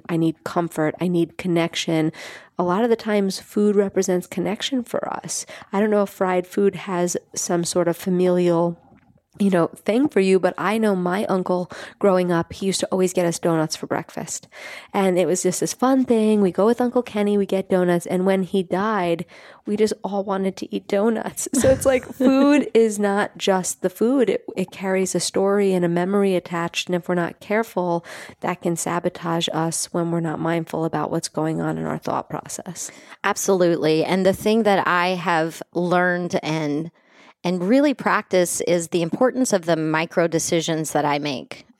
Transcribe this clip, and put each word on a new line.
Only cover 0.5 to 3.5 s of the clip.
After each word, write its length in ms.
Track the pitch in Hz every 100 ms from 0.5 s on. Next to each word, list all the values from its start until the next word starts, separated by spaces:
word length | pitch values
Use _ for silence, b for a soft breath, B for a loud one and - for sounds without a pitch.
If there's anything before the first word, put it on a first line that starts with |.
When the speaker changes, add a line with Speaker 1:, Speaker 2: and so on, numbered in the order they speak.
| 180 170 - 156 -
Speaker 1:
I 80 | 180
need 300 | 175 165 -
connection. 760 | 185 170 165 - - 160 156 - B B B -
A 60 |
lot 200 | 175 185
of 60 | 240
the 80 | 226
times 420 | 214 208 196 185
food 380 | -